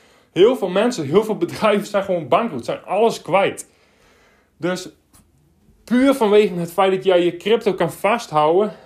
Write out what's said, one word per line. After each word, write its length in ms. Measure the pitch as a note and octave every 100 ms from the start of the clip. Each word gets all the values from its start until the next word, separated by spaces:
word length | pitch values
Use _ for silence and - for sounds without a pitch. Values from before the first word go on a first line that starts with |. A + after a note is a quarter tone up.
| _ _ _
heel 240 | D#3 G#3+ C4
veel 120 | F#3
mensen, 380 | F#3 A#3+ F3+ C3+
heel 180 | F#3
veel 120 | A3 F3+
bedrijven 500 | E3+ - G#3+ G#3 G3+
zijn 180 | G3+
gewoon 240 | G3 F3+ C3
bankroet, 360 | F3 A#3 C#3
zijn 200 | - C#3+
alles 380 | - F#3 A3+ -
kwijt. 440 | - F#3 E3+ - - _ _ _ _ _ _ _ _ -
Dus 300 | F3 F3+ - _ _ _ _ _ _ _ _ _
puur 300 | - B3 C#4
vanwege 400 | C4+ G#3+ G#3 G#3
het 180 | F3+ E3+
feit 200 | - G3
dat 120 | F#3+
jij 200 | F#3+ F3
je 120 | F3 F3
crypto 360 | G3+ A3+ A3
kan 200 | - E3
vasthouden 800 | - G3 A3+ - D3+ D3+ F3 G#3+ -